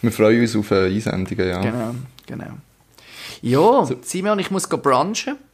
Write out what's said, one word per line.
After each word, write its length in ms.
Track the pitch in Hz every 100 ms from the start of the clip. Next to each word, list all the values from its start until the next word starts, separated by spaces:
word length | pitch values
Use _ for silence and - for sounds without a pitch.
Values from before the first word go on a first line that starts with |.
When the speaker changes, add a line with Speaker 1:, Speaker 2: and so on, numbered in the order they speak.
Speaker 1:
wir 100 | 120
freuen 300 | 104 107 117
uns 140 | 117 107
auf, 160 | 104
äh, 140 | 98 95
Einsendungen, 640 | 101 110 95 92 - 92
ja. 140 | 90
Speaker 2:
Genau, 340 | 113 120 113 123 127 - -
genau. 280 | 127 - - - _ _ _ - - - -
Ja, 440 | 117 131 190 269 151
Speaker 1:
So. 100 | -
Speaker 2:
Simeon, 380 | - 175 196 208
ich 120 | 180
muss 180 | 190 -
go 80 | 180
brunchen. 600 | 143 131 165 220 - 285 _